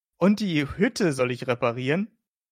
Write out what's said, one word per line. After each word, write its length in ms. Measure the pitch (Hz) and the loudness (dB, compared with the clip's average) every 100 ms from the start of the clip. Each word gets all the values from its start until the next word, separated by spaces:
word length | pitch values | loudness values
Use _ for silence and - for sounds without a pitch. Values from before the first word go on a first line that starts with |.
| _ - | _ 0
Und 220 | 185 208 | 2 2
die 280 | 208 151 139 | 0 0 -2
Hütte 460 | - 233 - 180 | 0 -2 2 -2
soll 160 | 131 123 | 2 0
ich 160 | 123 131 | -2 -4
reparieren? 640 | 120 120 117 127 170 214 _ _ _ _ | 0 0 -2 -2 -2 -2 _ _ _ _